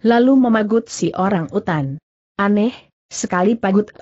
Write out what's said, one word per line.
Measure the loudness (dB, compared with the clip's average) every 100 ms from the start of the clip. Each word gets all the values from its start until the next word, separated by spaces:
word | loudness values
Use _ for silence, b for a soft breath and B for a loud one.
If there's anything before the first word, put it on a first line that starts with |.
lalu | 0 4 4 4
memagut | 4 0 0 -2 -4
si | -4 -4 -2
orang | -2 -2 -4 -6
utan. | -4 -4 -4 -8 -16 _ _ -4
Aneh | 0 0 0 -4 _ _ _
sekali, | -12 -6 -2 0
pagut | 0 0 0 -2 -6